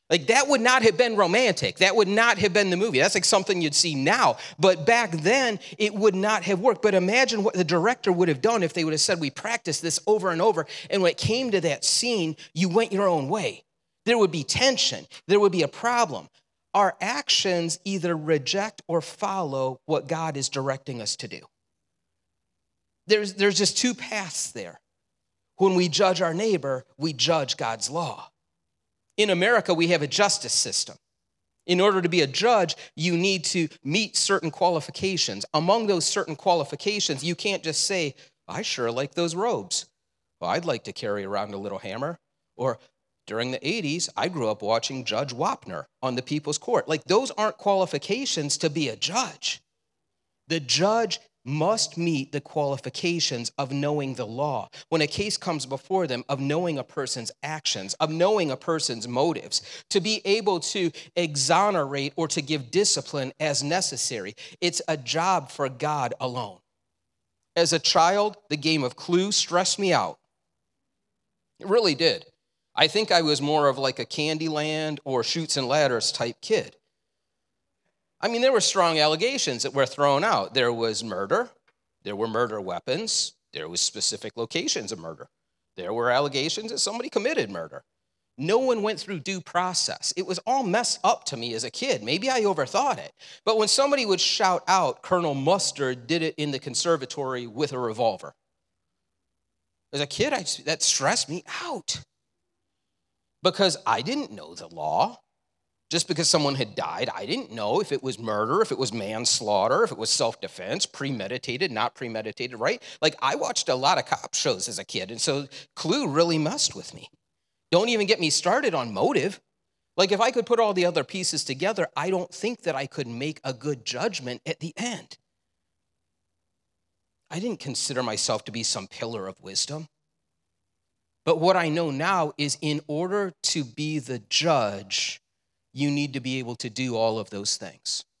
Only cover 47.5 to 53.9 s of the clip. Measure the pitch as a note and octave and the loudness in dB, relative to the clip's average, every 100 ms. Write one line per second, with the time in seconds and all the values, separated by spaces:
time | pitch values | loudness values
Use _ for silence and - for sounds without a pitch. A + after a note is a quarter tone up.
47.5 | - G3+ G3 F3+ D3 - A#3 C4+ E3+ C#3+ | 0 0 2 2 -2 -2 -2 -2 -2 -2
48.5 | - D#3+ D3+ C3+ A2 - A3 G#3+ - - | 0 0 0 -2 -2 -2 -2 -2 -4 -6
49.5 | - _ _ _ _ _ _ _ _ - | -6 _ _ _ _ _ _ _ _ -4
50.5 | D#3+ B2+ C#3+ F#3+ A3+ A3 - _ _ B2+ | -4 0 2 4 4 0 -4 _ _ -6
51.5 | D3+ F#3+ A3 - E3+ E3+ D3 C3+ D3 - | 0 2 2 -2 -2 -2 -2 -2 -8 -6
52.5 | D3+ C#3+ C#3 B2+ - F3 E3+ - B2 A#2 | -2 -2 -2 -8 -4 -2 0 -2 -2 -6
53.5 | - C3+ C#3 C#3+ | -6 -6 -2 -2